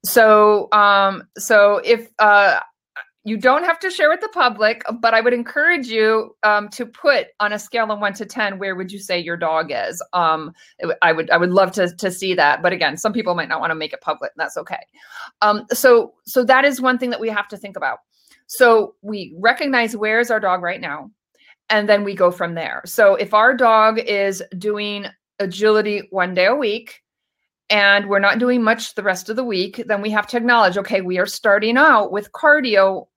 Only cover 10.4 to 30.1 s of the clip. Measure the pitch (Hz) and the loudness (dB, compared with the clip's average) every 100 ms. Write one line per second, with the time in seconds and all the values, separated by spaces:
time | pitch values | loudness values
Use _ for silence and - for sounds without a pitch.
10.4 | 160 - _ _ 175 - 175 160 160 170 | -6 -16 _ _ -8 0 0 0 0 0
11.4 | 175 180 185 196 180 175 196 180 190 180 | 2 2 2 0 -4 -4 -8 -6 -4 0
12.4 | 143 147 180 180 151 156 220 226 185 175 | 2 2 -2 -2 -4 -4 -6 -4 -4 -4
13.4 | 147 156 165 160 156 - - 151 139 - | -4 -6 -4 -6 -8 -10 -8 -8 -8 -8
14.4 | - - - 185 - _ - - - _ | -8 -8 -12 -14 -14 _ -20 -20 -20 _
15.4 | 208 208 - 240 262 233 - _ - 262 | 0 0 -4 2 6 6 4 _ -6 -2
16.4 | 240 262 277 254 254 247 254 233 226 208 | 2 4 4 0 -2 -2 -4 -6 -6 -6
17.4 | 202 202 202 190 139 110 _ _ _ _ | -8 -12 -16 -8 -8 -8 _ _ _ _
18.4 | _ - 247 226 208 _ 196 208 175 165 | _ 2 4 4 0 _ -12 -12 -12 -4
19.4 | 214 247 294 262 226 226 214 220 240 220 | -2 -2 -2 -2 -2 -4 -2 -2 0 -2
20.4 | 202 180 175 185 175 143 175 _ _ _ | -2 -2 -4 -8 -10 -12 -14 _ _ _
21.4 | _ _ _ 214 208 202 202 190 180 180 | _ _ _ -2 2 0 0 0 0 0
22.4 | 175 170 139 64 - - 202 196 202 214 | -8 -6 -8 -10 -8 4 4 4 2 2
23.4 | 233 240 240 220 220 220 - 202 196 190 | 2 4 2 4 2 0 -4 -4 -4 -6
24.4 | - 185 208 208 208 208 202 _ _ _ | -12 -8 -6 -6 -6 -8 -12 _ _ _
25.4 | 196 180 214 214 208 208 - 190 180 180 | -8 0 2 2 0 -4 -6 -4 -2 2
26.4 | 185 277 240 214 - - _ _ _ _ | 2 2 -2 -6 -10 -20 _ _ _ _
27.4 | _ _ _ 208 202 202 202 196 202 220 | _ _ _ 2 4 4 2 0 2 0
28.4 | 247 247 220 226 - - 196 185 - 220 | 0 0 2 0 -4 -6 -4 -4 -6 -6
29.4 | 247 190 190 196 226 202 214 | -4 -4 -6 -8 -6 -4 -2